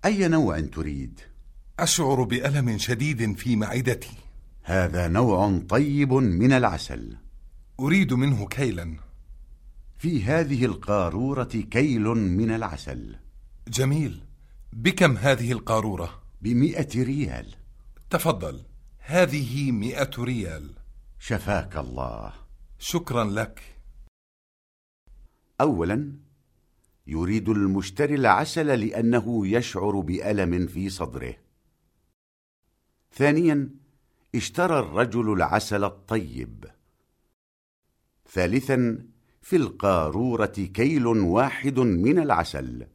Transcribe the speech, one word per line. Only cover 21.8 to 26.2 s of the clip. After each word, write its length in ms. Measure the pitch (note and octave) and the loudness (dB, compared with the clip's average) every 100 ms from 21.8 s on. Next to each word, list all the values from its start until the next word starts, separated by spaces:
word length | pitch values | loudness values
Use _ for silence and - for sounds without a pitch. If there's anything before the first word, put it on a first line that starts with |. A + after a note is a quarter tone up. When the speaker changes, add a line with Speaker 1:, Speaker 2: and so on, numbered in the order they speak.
| C2 B1 B1+ A1 G#1+ - - - - - | -8 -6 -8 -8 -12 -14 -20 -20 -20 -14
Speaker 2:
شكرا 460 | - E3+ E3+ A#2+ | -4 -4 -2 -2
لك. 380 | G#2+ G2+ A2 - - - - - - _ _ _ _ _ _ _ _ _ _ - - _ _ _ | 0 -2 -4 -8 -20 -20 -20 -20 -20 _ _ _ _ _ _ _ _ _ _ -20 -20 _ _ _
Speaker 1:
أولا، 520 | D#3 G#2+ E2 A2 D3 C#3+ | 0 2 0 -2 -4 -10